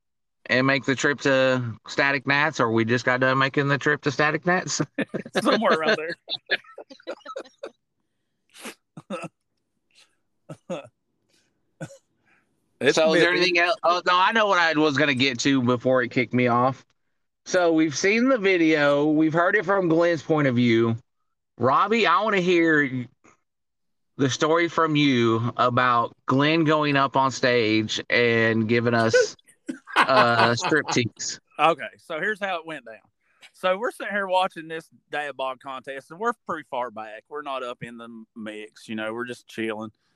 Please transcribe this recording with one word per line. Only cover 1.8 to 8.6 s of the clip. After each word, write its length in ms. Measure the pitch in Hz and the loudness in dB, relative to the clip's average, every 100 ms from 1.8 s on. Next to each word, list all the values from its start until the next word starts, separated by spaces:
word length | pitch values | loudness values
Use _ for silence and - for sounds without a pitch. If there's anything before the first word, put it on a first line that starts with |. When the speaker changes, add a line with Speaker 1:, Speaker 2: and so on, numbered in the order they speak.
| - | -8
Speaker 1:
Static 400 | - 139 139 143 | -2 0 0 0
Nats, 320 | 139 156 147 | 0 0 0
or 100 | 120 | 0
we 140 | 113 113 | 0 0
just 200 | 123 127 | 0 0
got 140 | 127 | 2
done 160 | 131 131 | 2 2
making 300 | 135 151 139 | 0 0 0
the 100 | 139 | 0
trip 240 | 151 147 | 0 -2
to 80 | 147 | -2
Static 340 | 135 151 160 175 | 0 -2 0 -2
Nats. 360 | 180 147 - - - - | -2 -2 -6 -6 -6 -8
<laughs> 340 | - - - | -10 -6 -2
Speaker 2:
Somewhere 320 | 233 214 214 160 | 0 0 2 0
around 180 | 160 190 | 0 -2
there. 180 | 160 - - - - - - - - 277 - - 1077 1077 262 _ - - _ _ _ _ _ _ _ - | -4 -12 -12 -14 -6 -8 -8 -20 -20 -20 -16 -16 -16 -18 -18 _ -20 -20 _ _ _ _ _ _ _ -20